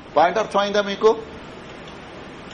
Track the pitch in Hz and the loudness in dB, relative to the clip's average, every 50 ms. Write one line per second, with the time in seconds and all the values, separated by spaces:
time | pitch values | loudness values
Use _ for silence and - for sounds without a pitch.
0 | - - - 147 160 180 185 220 208 - - 196 202 202 202 208 202 196 196 190 | -12 0 4 6 6 6 4 2 0 2 2 0 2 2 2 2 2 0 -2 4
1 | 214 220 233 226 - - - - - - - - - - - - - - - - | 6 6 6 6 -2 -12 -14 -14 -14 -16 -16 -16 -16 -16 -16 -16 -16 -16 -16 -16
2 | - - - - - - - - - - | -16 -16 -16 -16 -16 -16 -16 -16 -16 -14